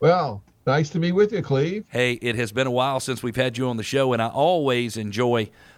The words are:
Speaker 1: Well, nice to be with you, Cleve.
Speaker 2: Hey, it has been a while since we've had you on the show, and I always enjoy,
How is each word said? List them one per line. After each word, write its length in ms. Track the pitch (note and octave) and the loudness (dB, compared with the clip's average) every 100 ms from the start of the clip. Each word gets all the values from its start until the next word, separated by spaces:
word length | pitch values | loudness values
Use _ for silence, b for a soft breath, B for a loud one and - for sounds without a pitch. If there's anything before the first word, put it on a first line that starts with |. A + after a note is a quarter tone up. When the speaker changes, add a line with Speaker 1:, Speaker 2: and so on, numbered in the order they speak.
Speaker 1:
Well, 420 | D#3 F3+ D3 G2+ - _ - | 2 4 2 -6 -14 _ 0
nice 220 | C#3 D3+ | 0 0
to 100 | F3 | -2
be 140 | E3+ | 0
with 180 | F3+ G#3 | 2 2
you, 120 | G#3+ | 0
Cleve. 420 | A#2 C3+ D#3 G#3 - | -2 0 0 -4 -6
Speaker 2:
Hey, 260 | B2 B2 | 0 0
it 220 | A#2+ A#2+ A#2 | 0 -2 -2
has 140 | A#2 | -2
been 160 | G#2+ C3 | -2 0
a 40 | |
while 280 | B2 B2+ C3+ | 0 0 -2
since 240 | - B2 | -4 -4
we've 140 | B2+ A#2 | -4 -2
had 220 | B2+ A#2+ | -2 -2
you 100 | B2+ | -2
on 80 | A#2 | -2
the 60 | |
show, 320 | G#2+ C3+ C3 | -2 0 2
and 80 | A#2+ | 2
I 60 | A2+ | 0
always 680 | C3 D3+ F3 C#3 B2 A#2+ G#2+ | 0 2 2 2 0 0 -4
enjoy, 540 | G#2+ G2+ B2 A#2+ G#2+ - B | -4 0 2 2 0 -6 B